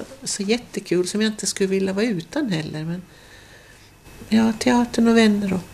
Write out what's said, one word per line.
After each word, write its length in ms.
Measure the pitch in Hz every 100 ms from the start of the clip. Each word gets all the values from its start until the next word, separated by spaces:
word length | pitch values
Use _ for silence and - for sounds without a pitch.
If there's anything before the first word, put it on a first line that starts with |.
| - -
så 200 | - -
jättekul, 640 | 196 240 - - - 175 180
som 140 | 208
jag 100 | 220
inte 140 | 214 190
skulle 240 | - 190
vilja 240 | 190 190
vara 120 | 190 240
utan 460 | 180 165 294 269
heller. 320 | 165 156 151
Men 180 | 160 180 175 - - - - - - - - - - - -
ja, 240 | 220 226 220
teatern 480 | 254 240 240 - 233
och 100 | 226
vänner 360 | 220 208 202
och 80 | 180 -